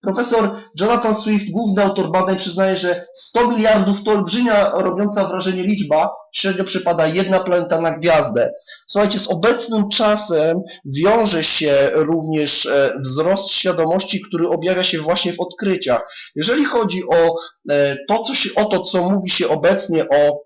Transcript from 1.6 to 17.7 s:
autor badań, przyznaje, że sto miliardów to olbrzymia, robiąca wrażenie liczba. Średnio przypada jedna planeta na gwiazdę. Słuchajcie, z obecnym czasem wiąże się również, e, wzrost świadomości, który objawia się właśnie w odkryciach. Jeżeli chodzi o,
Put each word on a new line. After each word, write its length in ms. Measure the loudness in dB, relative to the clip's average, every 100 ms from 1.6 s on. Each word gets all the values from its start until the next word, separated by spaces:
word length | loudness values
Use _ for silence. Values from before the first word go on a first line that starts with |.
| 0 2
autor 280 | 2 0 0
badań, 260 | 0 0 -2
przyznaje, 400 | -2 0 0 2
że 300 | 0 -2 -6
sto 340 | -12 -4 0 2
miliardów 540 | 2 4 4 4 0
to 80 | 0
olbrzymia, 600 | 0 0 0 2 4 2
robiąca 580 | 2 -2 0 -2 0 -2
wrażenie 340 | -2 -2 -2
liczba. 480 | -2 -2 0 0 0 -4 -10
Średnio 300 | -4 -2 -2
przypada 420 | -4 -2 -2 0 0
jedna 340 | 0 0 0
planeta 400 | 2 0 0 0
na 100 | 0
gwiazdę. 600 | -2 2 2 2 0 -2 -4 -16 -20 -4
Słuchajcie, 300 | 0 2 0
z 120 | -2
obecnym 580 | 0 2 0 -2 -2 0
czasem 760 | 0 2 0 0 0 2 0 -6 -16 -10 0
wiąże 480 | 2 4 2 2
się 460 | 2 2 2 2 2
również, 720 | 2 0 -2 -2 -2 0 0 0
e, 260 | 2 0 -2
wzrost 520 | -6 -2 0 -2 -2
świadomości, 720 | -2 -2 0 0 0 -2 -6 -4
który 200 | -4 -2
objawia 360 | -2 -2 -2
się 140 | -2 -4
właśnie 340 | -2 -2 -2
w 80 | -4
odkryciach. 640 | -8 -4 -2 -2 0 -2 -4 -16 -12
Jeżeli 300 | -6 -2 0
chodzi 380 | 0 0 -2 -4 0
o, 260 | 4 4 0 -10 _ -2